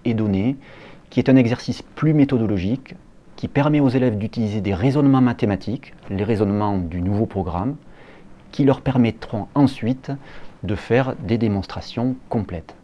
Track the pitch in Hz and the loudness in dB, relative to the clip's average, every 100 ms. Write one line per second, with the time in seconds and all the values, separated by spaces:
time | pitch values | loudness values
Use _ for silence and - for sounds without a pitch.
0 | 123 113 107 95 117 139 - - - - | -4 0 0 2 0 -2 -10 -20 -20 -20
1 | - 127 131 131 117 123 - - - - | -4 0 6 6 6 0 -4 -8 -10 -2
2 | 151 151 139 123 107 101 95 131 - - | 2 4 4 2 0 0 0 -4 -6 -20
3 | - - - - - 143 147 151 135 127 | -20 -20 -20 -12 -4 0 2 2 2 2
4 | 123 104 107 123 107 107 98 92 131 139 | 0 -2 -6 -4 -4 -2 -2 0 0 2
5 | 143 135 123 120 107 92 - 110 - - | 4 4 4 2 0 0 -4 -8 -10 -20
6 | - 98 104 104 104 104 104 98 85 87 | -8 -4 0 2 2 2 0 -2 -4 -4
7 | 92 101 113 101 85 85 117 151 - - | -2 0 -2 -2 -4 -4 -4 -6 -14 -20
8 | - - - - - - 139 127 135 135 | -20 -20 -20 -20 -14 0 2 2 0 2
9 | 117 - - 110 - 143 139 - 123 131 | 2 0 -8 -8 -4 2 2 2 -4 -4
10 | - 139 - - - - 90 101 - 120 | -6 -12 -12 -16 -16 -10 -6 -6 0 0
11 | 127 - - 113 110 98 - 95 - - | 2 -4 -2 0 2 0 -4 -10 -10 -4
12 | 127 127 - 117 98 85 - - | -4 -4 -4 -4 -4 -10 -12 -20